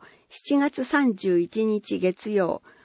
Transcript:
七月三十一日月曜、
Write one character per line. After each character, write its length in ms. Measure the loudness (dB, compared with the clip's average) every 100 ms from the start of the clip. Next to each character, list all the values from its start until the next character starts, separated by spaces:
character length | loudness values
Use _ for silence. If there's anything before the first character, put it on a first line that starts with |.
| -18 _ _
七 300 | -14 0 2
月 260 | 2 -2
三 320 | -2 2 2 0
十 240 | 0 0
一 240 | 0 -2
日 340 | 0 0 -2 -2
月 320 | -2 -2 -2
曜、 320 | 0 0 -4 -10 _